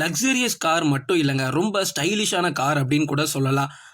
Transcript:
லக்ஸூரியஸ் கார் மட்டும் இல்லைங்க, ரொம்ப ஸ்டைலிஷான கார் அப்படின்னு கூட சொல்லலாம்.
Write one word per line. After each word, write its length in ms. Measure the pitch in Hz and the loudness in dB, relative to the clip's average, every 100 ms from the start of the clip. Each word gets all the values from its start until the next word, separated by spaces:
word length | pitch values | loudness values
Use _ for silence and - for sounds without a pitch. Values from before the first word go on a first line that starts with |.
லக்ஸூரியஸ் 600 | 160 160 262 254 247 - 160 | 0 0 0 2 0 -2 0
கார் 200 | 165 156 | 2 2
மட்டும் 280 | 135 127 175 | 0 2 2
இல்லைங்க, 240 | 143 135 131 147 | 2 0 0 0
ரொம்ப 240 | 208 196 190 | 0 -2 -2
ஸ்டைலிஷான 640 | - 165 208 214 185 175 143 | -2 0 0 0 0 0 0
கார் 200 | 135 151 | 0 0
அப்படின்னு 300 | 127 147 147 | 2 0 0
கூட 120 | 143 156 | 0 -2
சொல்லலாம். 400 | 139 135 139 139 - - | 0 0 0 -2 -6 -18